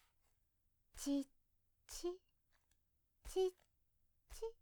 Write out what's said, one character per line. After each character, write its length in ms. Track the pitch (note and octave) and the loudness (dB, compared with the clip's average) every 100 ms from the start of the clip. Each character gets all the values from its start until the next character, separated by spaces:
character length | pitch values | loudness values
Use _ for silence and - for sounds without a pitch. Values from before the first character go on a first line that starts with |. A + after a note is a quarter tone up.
| _ _ _ _ _ _ _ _ _ - | _ _ _ _ _ _ _ _ _ -6
チ 140 | C#4+ | 2
ッ 180 | C#4 C4+ - _ _ _ _ - | 2 0 -8 _ _ _ _ -14
チ、 340 | - F4 F#4 - _ _ _ _ _ _ _ _ _ - | -6 -4 -4 -10 _ _ _ _ _ _ _ _ _ -2
チ 120 | F#4 | 4
ッ 140 | F#4 - _ _ _ _ _ _ - | 4 2 _ _ _ _ _ _ -18
チ。 180 | - A4+ - | -6 -6 -6